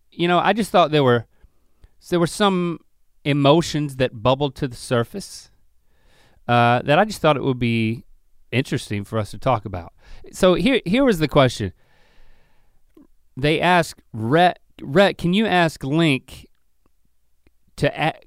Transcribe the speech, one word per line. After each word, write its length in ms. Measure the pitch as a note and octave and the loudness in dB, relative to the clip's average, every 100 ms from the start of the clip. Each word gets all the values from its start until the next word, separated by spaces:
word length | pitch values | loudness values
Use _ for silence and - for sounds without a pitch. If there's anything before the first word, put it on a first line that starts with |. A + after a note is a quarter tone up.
| _ | _
you 160 | - E3+ | -6 -2
know, 120 | F3 | 0
I 160 | F3 | 0
just 160 | G#3 G3 | -2 0
thought 200 | G3 D#3 | 2 2
there 140 | D3+ | 2
were, 220 | C3+ A#2+ A2+ _ - _ _ _ - _ - | 4 2 -2 _ -20 _ _ _ -20 _ -4
there 100 | F3 | -2
were 80 | E3+ | -2
some 520 | - G#3 F#3 F3 E3 _ _ _ _ | 0 0 0 -4 -8 _ _ _ _
emotions 720 | D3+ C#3+ C#3 D#3+ E3 D3+ D3 C3 | -2 2 4 4 2 -4 -4 -4
that 260 | B2+ A#2+ | -4 -2
bubbled 320 | B2 C3+ C#3+ - | -2 0 -2 -6
to 100 | C#3 | -10
the 60 | A#2+ | -10
surface, 760 | - B2 A#2 G#3 - - - _ _ _ _ _ _ _ _ _ - | -4 -2 -2 -8 -14 -18 -20 _ _ _ _ _ _ _ _ _ -2
uh, 320 | A#2+ A#2+ B2 | 2 4 2
that 160 | - D#3 | 2 2
I 60 | |
just 160 | G#3+ F#3+ | 0 0
thought 160 | D#3+ C#3 | 0 0
it 60 | |
would 140 | C3+ B2+ | -2 -2
be 460 | A#2+ A2+ A2 A#2 - - _ - _ | -2 0 -2 -4 -12 -20 _ -20 _
interesting 540 | A#2 C#3 - - G#2 | -4 -2 -6 -6 -8
for 140 | G2 A2+ | -6 -6
us 120 | G2+ | -6
to 60 | G#2 | -4
talk 260 | C3 A#2 G2+ | -2 -2 -4
about. 260 | F#2 E2+ - - - - | -12 -14 -20 -20 -20 -16
So 220 | - F#3 | 0 2
here, 260 | F3+ G#3+ C4 E3 | 4 2 0 0
here 180 | A#3 | 0
was 140 | C#4 F3+ | 2 2
the 100 | D3+ | 2
question. 440 | D3+ C3 - G2 - _ _ _ - - - _ _ _ _ _ _ - _ _ - | 2 2 0 -8 -10 _ _ _ -20 -20 -20 _ _ _ _ _ _ -20 _ _ -4
They 240 | D3 D#3+ | -2 0
asked 400 | E3+ F3+ D#3+ - _ | 2 2 0 -6 _
Rhett 460 | A2 A2 D#3 F3+ - _ - | -6 0 4 2 0 _ -18
"Rhett, 360 | - C#3+ G3 - | -2 2 2 2
can 140 | E3+ | -2
you 120 | F#3+ A3 | 0 2
ask 360 | F3+ E3 - | 2 0 -2
Link 600 | C3+ D#3 E3 C3 - - - _ _ _ _ _ _ _ _ _ _ _ _ - | -4 0 2 0 -4 -20 -20 _ _ _ _ _ _ _ _ _ _ _ _ -4
to 100 | C#3+ | -4
a-, 320 | - D3+ - | -2 -6 -6